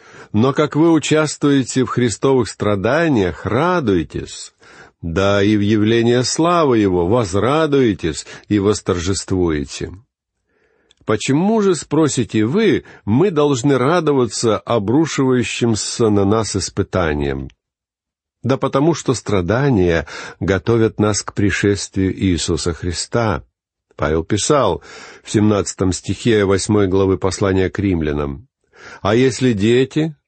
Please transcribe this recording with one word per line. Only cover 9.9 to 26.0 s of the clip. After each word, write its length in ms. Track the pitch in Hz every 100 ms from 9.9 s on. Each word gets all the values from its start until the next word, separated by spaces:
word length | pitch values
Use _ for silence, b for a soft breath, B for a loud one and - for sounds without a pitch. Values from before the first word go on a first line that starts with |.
| 95 _ _ _ _ _ _ _ _ _ _
Почему 560 | - 107 - 147 190 226
же, 120 | 196
спросите 680 | 165 - 143 156 - 107 110
вы, 400 | 107 180 220 117 B B
мы 260 | - 117 196
должны 480 | 151 147 135 139 135
радоваться 800 | 127 175 156 139 120 - 117 101
обрушивающимся 1500 | - 117 101 131 160 - 131 127 117 - 120 107 - - 113
на 140 | 101
нас 320 | 98 110 110 98
испытаниям? 920 | - - 98 92 85 73 69 67 67 - _ _ _ _ _ _ _ _
Да 140 | 120 131
потому 380 | 135 135 156
что 200 | 156 -
страдания 920 | 120 - 101 87 113 143 113 90 82 78 B B B
готовят 600 | 85 95 - 117 113 95
нас 220 | 107 101
к 120 | -
пришествию 800 | - 101 - 101 101 - - 95 -
Иисуса 560 | 98 82 - 80 -
Христа. 720 | 82 87 82 - 120 113 76 - _ _ _ _ -
Павел 280 | 73 80
писал 580 | 80 107 - 151 113 80 B B B B
в 80 | -
семнадцатом 600 | 113 107 104 90 - 92
стихе 520 | 87